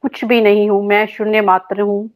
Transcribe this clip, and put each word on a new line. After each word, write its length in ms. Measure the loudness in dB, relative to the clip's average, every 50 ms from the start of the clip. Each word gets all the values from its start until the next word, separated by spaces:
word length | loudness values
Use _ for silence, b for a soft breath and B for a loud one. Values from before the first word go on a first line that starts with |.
कुछ 240 | -8 -8 -8 -6 -2
भी 160 | 0 0 2
नहीं 280 | 4 4 4 4 2 2
हूँ, 160 | 0 0 0 0
मैं 180 | 0 0 0 -2
शून्य 340 | -6 -6 -4 -2 0 0
मात्र 400 | 2 2 0 0 0 -4 -6 -4
हूँ 280 | -2 -2 -2 -4 -6 -10 _